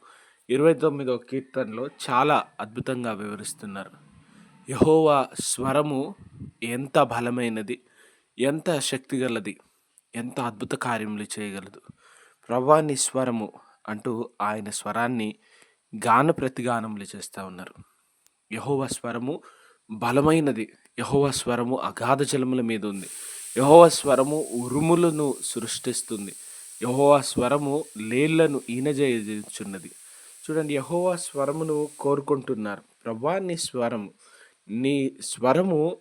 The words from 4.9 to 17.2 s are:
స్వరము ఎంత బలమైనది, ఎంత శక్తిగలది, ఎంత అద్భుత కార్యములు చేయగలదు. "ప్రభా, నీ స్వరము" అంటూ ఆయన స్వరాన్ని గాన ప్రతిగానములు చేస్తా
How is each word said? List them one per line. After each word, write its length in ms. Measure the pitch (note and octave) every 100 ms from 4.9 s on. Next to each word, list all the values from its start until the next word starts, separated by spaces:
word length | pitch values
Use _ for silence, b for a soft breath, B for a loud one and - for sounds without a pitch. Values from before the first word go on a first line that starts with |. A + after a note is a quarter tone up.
| D#3+ D#3 C#3+ C3 -
స్వరము 760 | - - C3+ C3+ D3+ C#3 D#3 G3+ - - - -
ఎంత 360 | A#2 B2 C#3 -
బలమైనది, 840 | A#2 A#2+ A#2+ B2 A#2+ A2 G#2 B2 _ b b b b -
ఎంత 400 | C3 D#3 D3+ D#3
శక్తిగలది, 800 | C3 B2+ - C3+ B2+ A#2 G#2 F#2 _ _ _ _ _ A#2
ఎంత 240 | A#2+ C#3
అద్భుత 360 | A#2+ G#2 A#2+ C3+
కార్యములు 500 | - G#2+ G#2+ G#2 G#2 -
చేయగలదు. 420 | G#2 G2 F#2+ - - - b b b b -
"ప్రభా, 320 | A#2+ C3 D#3
నీ 140 | D#3 C3
స్వరము" 580 | - C3 B2+ A#2 G#2 - b b -
అంటూ 420 | G#2+ B2 A2+ A#2+ -
ఆయన 280 | G#2 G#2+ G#2
స్వరాన్ని 680 | - G#2 G#2+ A#2+ B2 G#2+ - b b b b _ A2 A2+
గాన 240 | A#2 D3+
ప్రతిగానములు 720 | E3 C3+ C3 B2 A#2 A2 G#2 G2
చేస్తా 300 | G#2